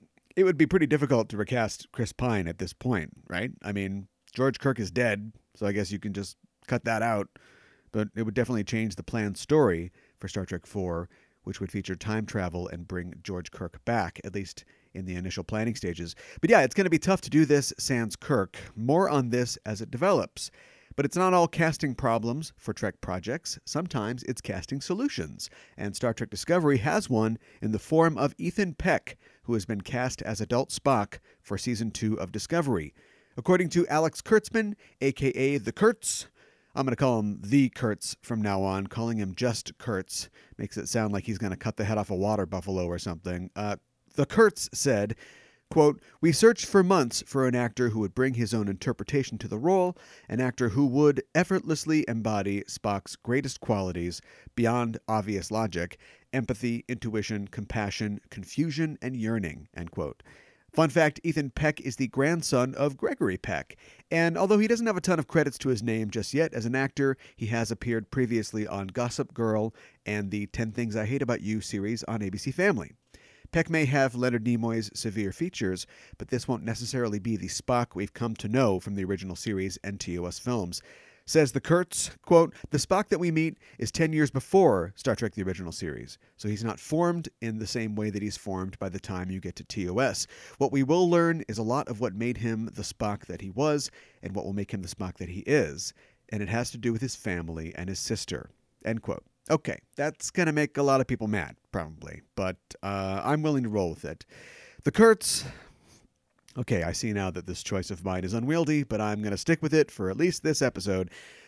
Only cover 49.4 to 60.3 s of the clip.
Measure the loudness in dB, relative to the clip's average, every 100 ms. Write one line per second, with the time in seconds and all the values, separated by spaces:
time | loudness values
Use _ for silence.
49.4 | -6 -2 2 4 2 -2 -14 -20 -6 0
50.4 | 0 0 0 4 4 6 6 4 0 0
51.4 | 2 0 0 -2 2 2 2 -2 0 0
52.4 | 0 -2 -4 -4 -2 -2 -4 -10 -2 0
53.4 | -2 -6 -2 0 0 -2 -4 -6 -12 -20
54.4 | -8 2 4 4 0 -4 -2 0 0 -2
55.4 | -2 -2 0 -2 -4 -8 -20 -20 _ -4
56.4 | -2 -2 -2 -2 -4 -6 -2 -2 -2 -4
57.4 | -4 -8 -6 -4 -4 -2 -4 -4 -10 -16
58.4 | -8 -2 -2 0 -4 -4 -6 -4 -2 0
59.4 | -2 -6 -14 -12 -10 -6 -6 -8 -18